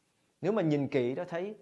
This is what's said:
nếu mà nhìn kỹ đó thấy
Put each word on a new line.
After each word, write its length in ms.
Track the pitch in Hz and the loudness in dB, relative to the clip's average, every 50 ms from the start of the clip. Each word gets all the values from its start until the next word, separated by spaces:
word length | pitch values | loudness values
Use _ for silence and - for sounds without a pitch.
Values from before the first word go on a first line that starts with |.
| _ _ _ _ _ _ _ - | _ _ _ _ _ _ _ -6
nếu 100 | - 170 | -2 0
mà 100 | 220 214 | 2 2
nhìn 260 | 175 160 147 143 139 131 | 2 4 2 2 2 2
kỹ 280 | 143 139 123 120 131 | 0 0 0 0 -2
đó 80 | 170 175 175 | -4 -6 -6
thấy 280 | 175 170 185 208 214 - | -6 -6 -6 -6 -8 -12